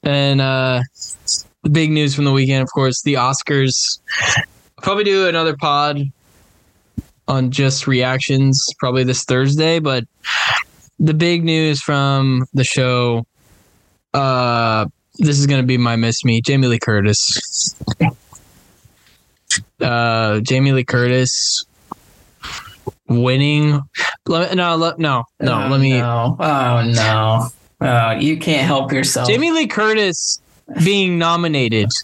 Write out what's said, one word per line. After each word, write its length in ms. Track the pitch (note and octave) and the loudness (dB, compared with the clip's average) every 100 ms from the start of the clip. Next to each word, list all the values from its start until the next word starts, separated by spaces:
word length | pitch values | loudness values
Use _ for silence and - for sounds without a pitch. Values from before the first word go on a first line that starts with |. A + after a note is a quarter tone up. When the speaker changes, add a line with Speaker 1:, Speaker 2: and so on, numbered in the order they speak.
Speaker 1:
And, 380 | - C#3+ C#3 C#3 | 0 0 2 2
uh, 400 | C3+ C3 C3 B2+ B2+ - - - - - - _ | 0 0 0 -2 -4 -10 -16 -14 -8 -8 -8 _
the 60 | - | 0
big 220 | D3+ D#3 | 2 2
news 220 | D3+ D3 | 2 0
from 120 | C#3 C#3+ | 0 0
the 80 | |
weekend, 280 | C3+ C3 C3+ | 2 2 0
of 60 | C3 | 0
course, 280 | - C3+ B2 | 0 -2 0
the 100 | - | -2
Oscars. 840 | C#3 B2 C3+ - C#3 C3+ B2+ - - - - - - | 0 0 -2 -2 0 0 0 -4 -6 -8 -4 -2 -2
I'll 60 | - - _ - | -4 -12 _ -8
probably 220 | - G3+ G#3 | -4 0 0
do 220 | G3 F#3+ | 2 2
another 260 | E3 E3 C#3+ | 0 -2 -2
pod 460 | D#3 C#3+ D3 D3 C#3 - _ _ _ _ _ _ _ - - _ - | -2 0 0 -2 -6 -8 _ _ _ _ _ _ _ -16 -16 _ -4
on 220 | C3+ B2+ | -2 0
just 360 | C3 C3+ C3+ - | 0 0 0 0
reactions 800 | C3 B2+ C3 - C3+ C3+ C3 - - | 0 2 -2 0 2 4 2 -2 -4
probably 240 | C3 B2+ | -2 0
this 200 | B2+ C3 - | 0 -2 0
Thursday, 540 | B2+ C#3 D3 D#3 E3 | 0 2 2 2 0
but 260 | D3+ C3 A#2 _ - - - - - _ _ _ | 0 -2 -6 _ -8 -4 -2 -4 -6 _ _ _
the 140 | D#3+ | 0
big 300 | D#3 E3+ F3 | 2 2 2
news 380 | E3 D#3+ D#3 C#3+ | 0 0 0 -2
from 640 | - C#3+ C#3 C#3 C3+ B2+ B2+ | 0 0 2 2 2 0 -2
the 100 | - | -2
show, 600 | B2+ - B2+ B2 B2 A#2 A#2 _ _ _ _ _ _ _ _ | -2 0 0 0 0 -2 -4 _ _ _ _ _ _ _ _
uh, 720 | C#3 C3+ B2+ B2 A#2+ A#2 A2 G#2+ - _ _ | -2 0 0 0 0 0 0 -2 -8 _ _
this 180 | D#3 C#3+ | 2 2
is 60 | C#3+ | 2
gonna 180 | C#3 | 2
be 140 | B2+ B2+ | 2 2
my 180 | A#2+ A#2 | 2 2
miss 260 | A#2 A#2 | 0 0
me, 180 | B2+ A2+ | 0 0
Jamie 260 | A2+ C#3 C3 | 2 2 2
Lee 120 | A#2 | 0
Curtis. 960 | - G#2+ G2+ B2+ - - - - - - - B2 - - _ - _ _ _ _ _ _ _ _ _ _ _ - - _ | 0 0 2 0 0 -4 -6 -6 -6 -6 -8 -2 -2 -2 _ -20 _ _ _ _ _ _ _ _ _ _ _ -8 -8 _
Uh, 580 | - A#2+ A#2 A2+ A2 G#2+ | -2 0 0 0 0 0
Jamie 300 | A#2 C3 C#3 | 0 2 2
Lee 120 | C3+ | 2
Curtis 840 | B2 B2 B2 B2 B2+ - - - - _ _ - _ _ _ _ - - - - - - _ | 0 0 2 2 0 -2 -4 -4 -8 _ _ -20 _ _ _ _ -16 -16 -16 -14 -16 -16 _
winning. 760 | A#2+ B2 C3 C#3+ D3 D3+ D3 C#3+ - - - - | 0 2 2 2 2 2 0 -2 -6 -6 -6 -4
Let, 300 | E3+ F3 F#3 | -2 0 0
no, 200 | F3 E3 | 0 0
let, 240 | E3 E3 | -2 -2
no, 240 | D#3+ C3 A#2+ _ | -2 -2 -4 _
no, 240 | B2+ A#2 C3+ | -2 -2 0
Speaker 2:
Oh, 20 | |
Speaker 1:
let 100 | C3+ | 2
me. 180 | C3+ B2+ | 2 2
Speaker 2:
no. 380 | A#2+ A#2 A#2 B2 | 0 0 -2 -2
Oh, 420 | D#3 C#3+ C3 A#2+ | -2 0 0 0
no. 640 | A#2 A#2 A2 A2 A2 A2+ A#2+ - _ _ | 2 2 2 2 2 0 -2 -8 _ _
Oh, 320 | C3 A#2+ A2+ | 0 2 0
you 260 | A2+ C3+ D#3 | 0 0 -2
can't 280 | - D3+ C3+ | 0 0 2
help 260 | C#3+ C3+ | 0 0
yourself. 360 | C3+ C#3 - B2 | -2 0 -2 0
Speaker 1:
Jamie 240 | A3+ E4 | 0 2
Lee 160 | E4 D4 | 0 -2
Curtis 760 | - G#3+ A3 G3+ E3+ - - _ _ - - | 0 0 2 0 -2 -4 -6 _ _ -14 -2
being 340 | E3+ G3+ F#3+ F3 | 2 2 0 0
nominated 720 | E3 E3+ E3+ D3+ A#2+ A2 G#2 - | 0 0 0 0 0 2 0 -2